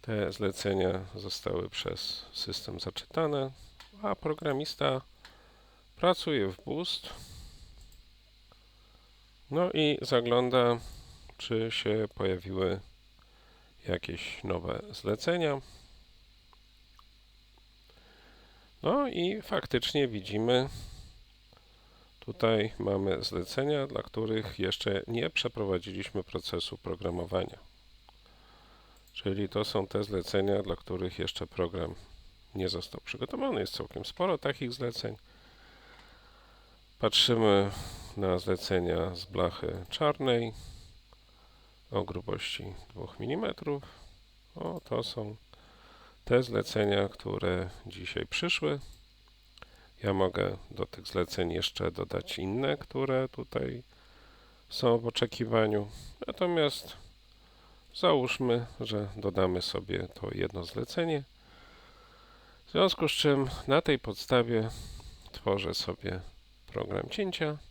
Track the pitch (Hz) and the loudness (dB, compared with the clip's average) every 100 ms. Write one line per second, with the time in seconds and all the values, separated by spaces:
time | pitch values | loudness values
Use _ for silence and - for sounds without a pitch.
0 | - 107 95 101 101 - 101 95 92 92 | -2 0 0 0 -2 0 0 4 4 2
1 | 95 98 101 - - - - - - - | -4 -10 -8 -4 -2 -2 -2 -4 -4 -4
2 | - - - - - - - 92 95 - | -6 -8 -10 -8 -6 -6 -6 -6 -6 -8
3 | - - 156 147 135 131 - - - 202 | -4 0 0 0 -2 -6 -20 -20 -20 -6
4 | 208 196 156 151 156 135 151 - 143 131 | -4 -2 -2 -2 0 0 -2 2 2 2
5 | - - - - - - - - - - | -4 -20 -20 -20 -20 -20 -20 -20 -20 2
6 | 170 180 - 143 98 92 - 147 175 - | 4 4 2 2 2 -2 -6 -4 -2 -4
7 | - - - - - - - - - - | -8 -14 -14 -16 -16 -18 -20 -20 -20 -20
8 | - - - - - - - - - - | -20 -20 -20 -20 -20 -20 -20 -20 -20 -20
9 | - - - - - 143 180 151 151 147 | -20 -20 -20 -20 -4 0 2 4 4 2
10 | - 123 120 120 123 127 120 120 - - | 2 2 6 4 6 6 6 4 -2 -14
11 | - - - - - 113 113 - - 107 | -18 -20 -20 -12 -2 0 0 0 2 2
12 | 104 - 95 92 95 92 95 95 - - | 0 0 0 0 -2 0 2 0 -6 -20
13 | - - - - - - - - - 87 | -20 -20 -20 -20 -20 -20 -20 -12 -2 -2
14 | - 85 - - - 90 85 - 208 - | -2 -8 -8 -8 -4 -4 -2 -6 -6 -6
15 | 95 107 - 175 156 139 - - - - | -2 0 0 2 2 0 -6 -20 -20 -20
16 | - - - - - - - - - - | -20 -20 -20 -20 -20 -20 -20 -20 -20 -20
17 | - - - - - - - - - - | -20 -20 -20 -20 -20 -20 -20 -20 -20 -20
18 | - - - - - - - - 143 254 | -20 -20 -20 -20 -20 -20 -20 -2 2 4
19 | 277 - 175 214 - - - 123 - 147 | 2 0 0 0 -2 -2 2 0 2 2
20 | 135 107 98 104 117 123 127 - - - | 2 0 -2 0 6 4 4 -4 -12 -14
21 | - - - - - - - - - - | -16 -20 -20 -20 -20 -20 -20 -20 -20 -20
22 | - - - 117 113 110 110 - 98 98 | -20 -16 -12 2 4 4 2 0 0 2
23 | 98 92 - 90 90 - 139 147 139 107 | 2 0 -2 -4 -2 -2 0 0 0 -4
24 | 107 - 110 110 104 - 95 - 101 98 | -4 -4 0 0 -2 -2 -2 0 0 -2
25 | - 117 160 - 123 113 101 92 92 95 | 0 -2 0 0 -2 -2 0 0 0 -6
26 | 95 101 - 92 - 90 - 95 92 87 | -4 -4 -4 -6 -4 -4 -4 -8 -6 -4
27 | 92 87 87 92 - - - - - - | -2 -2 0 0 -2 -8 -20 -20 -20 -20
28 | - - - - - - - - - - | -20 -20 -20 -20 -20 -20 -20 -20 -20 -20
29 | - - 101 95 98 107 110 104 95 104 | -16 -6 -2 0 0 0 0 0 0 -2
30 | 104 95 87 101 98 98 95 85 - 92 | 0 -2 0 2 4 2 0 -6 -6 -4
31 | 92 - 92 - - - 87 92 82 85 | -4 -2 -4 -4 -8 -2 -2 -2 -6 -6
32 | - - - - - 95 92 85 - - | -14 -20 -20 -20 -12 -4 -2 -2 -6 -12
33 | - 107 123 254 269 127 98 - - - | -12 -8 -6 -4 -2 -2 -2 -4 -8 -8
34 | - - 185 160 139 135 123 123 123 - | -10 -2 -2 0 -2 -4 -6 -4 -4 -4
35 | 113 107 - - - - - - - - | -6 -8 -16 -20 -20 -20 -20 -20 -20 -20
36 | - - - - - - - - - - | -20 -20 -20 -20 -20 -20 -20 -20 -20 -2
37 | 107 - - 117 110 101 98 98 - - | 2 6 6 8 8 8 6 0 -10 -10
38 | - - 95 90 92 92 - 95 87 82 | -12 -2 2 2 2 0 2 2 4 2
39 | 85 87 - 92 87 - - 92 90 - | 0 -4 -6 0 0 0 -4 -4 -6 0
40 | 151 147 131 120 117 - - - - - | 0 2 2 2 2 -6 -14 -14 -18 -20
41 | - - - - - - - - - 104 | -20 -20 -20 -20 -20 -20 -20 -20 -4 -4
42 | 98 90 104 98 - - - 90 - - | -2 -6 -4 -6 -4 -8 -8 -12 -14 -12
43 | 85 - - 156 220 - - 143 - - | -12 -8 -4 -2 -2 -4 -4 -4 -6 -20
44 | - - - - - - 165 175 - 117 | -20 -20 -20 -20 -18 -8 -6 -6 -4 -4
45 | 117 - 104 110 - - - - - - | -4 -6 -8 -10 -18 -20 -20 -20 -20 -20
46 | - - - 123 120 107 101 110 104 101 | -20 -18 4 4 4 0 0 2 4 4
47 | 98 - 95 98 92 90 92 - - - | 2 -2 -6 -2 0 0 -2 -8 -14 -10
48 | 90 - - - 175 - 151 143 - - | -6 -4 -4 -2 0 0 0 -2 -6 -18
49 | - - - - - - - - - - | -20 -20 -20 -20 -20 -20 -20 -20 -20 -4
50 | 101 95 92 92 98 98 - - - - | 0 4 2 4 0 -2 -10 -6 -6 -6
51 | - 92 85 - 85 85 87 - 90 90 | -4 -2 0 0 0 0 -2 -2 -4 -2
52 | 92 90 - - 95 113 139 147 - 131 | -4 -4 -4 -4 -2 0 0 -2 -4 -4
53 | 135 131 131 - - 135 127 123 - - | 0 0 0 -6 -6 -4 -2 -6 -12 -20
54 | - - - - - - - - 123 117 | -20 -20 -20 -20 -20 -20 -10 2 4 4
55 | 117 - 120 - 113 113 107 107 104 - | 2 0 -2 0 2 4 6 4 0 -8
56 | - - - - 180 170 147 - - - | -16 -10 -10 -2 2 4 4 2 -10 -16
57 | - - - - - - - - - - | -18 -20 -20 -20 -20 -20 -20 -20 -16 2
58 | 180 151 127 - 127 120 117 - 110 107 | 6 6 4 2 4 4 2 -6 -4 -2
59 | 101 104 98 92 92 90 - 92 90 92 | -2 -2 0 4 4 4 0 -4 -2 -4
60 | 90 - - 95 87 92 85 - 120 - | -4 -6 -6 -2 -2 -2 -6 -6 -4 -2
61 | 165 151 139 - - - - - - - | 0 0 -2 -18 -20 -20 -20 -20 -20 -20
62 | - - - - - - - 165 185 - | -20 -20 -20 -20 -20 -20 -4 2 4 4
63 | 156 - 151 139 131 - - 143 160 135 | 0 2 4 4 2 -2 4 4 4 0
64 | - 98 - 127 117 117 110 - - - | 0 -8 2 4 6 2 2 -4 -12 -12
65 | - - - - - 98 92 87 - 92 | -14 -16 -16 -6 0 0 0 -4 -4 -4
66 | 98 92 - - - - - - - 95 | -6 -6 -10 -18 -20 -20 -10 -6 -2 -2
67 | - - 196 175 156 151 - | -4 -2 -2 0 -2 -2 -10